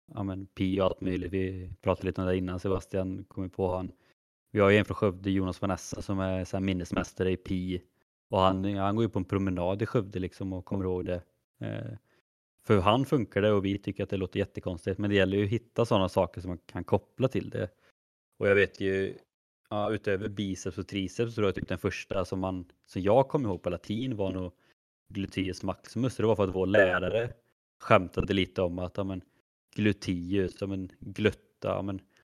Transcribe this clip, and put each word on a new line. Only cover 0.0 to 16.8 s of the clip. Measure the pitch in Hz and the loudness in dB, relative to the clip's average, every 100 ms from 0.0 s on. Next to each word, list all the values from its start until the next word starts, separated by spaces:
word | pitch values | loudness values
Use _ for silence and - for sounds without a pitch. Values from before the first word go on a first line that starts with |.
| - | -16
ja, | 110 | -8
men | 98 95 98 | -6 -6 -8
pi | - 95 95 | -4 0 2
och | |
allt | 92 - | 2 2
möjligt. | 92 90 87 | -4 -4 -2
Vi | 95 92 95 90 - | -4 -4 -6 -10 -6
pratade | 101 90 92 | 0 0 0
lite | 90 | -2
om | 92 | 0
det | 92 | 0
innan, | 90 90 | 0 -4
Sebastian | 101 95 - 95 92 95 | -2 -2 -4 -4 -4 -6
kom | 98 - | -10 -10
ju | 92 | -8
på | - 92 90 | -2 -2 -2
han. | 92 - _ _ _ _ _ | -6 -12 _ _ _ _ _
Vi | 107 | 4
har | 98 | 6
ju | 104 | 6
en | |
från | 101 | 4
Skövde, | - 107 92 95 | 0 0 0 -2
Jonas | 95 92 90 | 0 0 -2
Vanessa, | 101 90 - - | -2 -4 -6 -10
som | - 98 | -6 -2
är | 95 92 | -2 -2
så | 90 95 | -4 -2
här | |
minnesmästare | 95 92 87 - 87 - 92 | -2 -2 -2 -4 -4 -2 -2
i | 92 | -2
pi. | - 92 92 90 - _ _ _ - | -2 -4 -2 -6 -8 _ _ _ -2
Och | 101 | 4
han, | 95 95 | 4 4
han | 98 101 98 107 | 0 0 0 0
går | |
ju | 113 | 0
på | - | 0
en | |
promenad | 90 101 95 90 87 101 | -2 0 0 0 0 0
i | 113 | 0
Skövde | 127 98 95 | -2 -2 -4
liksom | 90 - 95 | -6 -6 -8
och | 92 | -8
kommer | - 98 | -6 -4
ihåg | 92 90 | -2 -2
det. | 90 87 - _ _ - | -2 -4 -6 _ _ -12
Eh, | 110 110 113 110 _ _ _ _ _ _ - | -8 -8 -8 -12 _ _ _ _ _ _ 2
för | 104 | 4
han | 92 120 135 | 6 4 4
funkar | 147 101 101 | 0 0 2
det | 107 | 4
och | 104 | 4
vi | 98 101 | 2 -2
tycker | - - | -4 -6
att | 98 | -4
det | 98 | -4
låter | 92 - | -2 -2
jättekonstigt, | 95 - - 87 - 92 | -4 -4 -8 -6 -4 -2
men | 101 | 2
det | 101 | 4
gäller | 95 98 | 4 4
ju | |
att | 104 | 2
hitta | 113 - - | 0 -4 -2
såna | 117 110 92 | 2 4 2
saker | - 90 - | 2 0 -2
som | 92 | -10
man | 85 _ | -10 _
kan | 90 | -10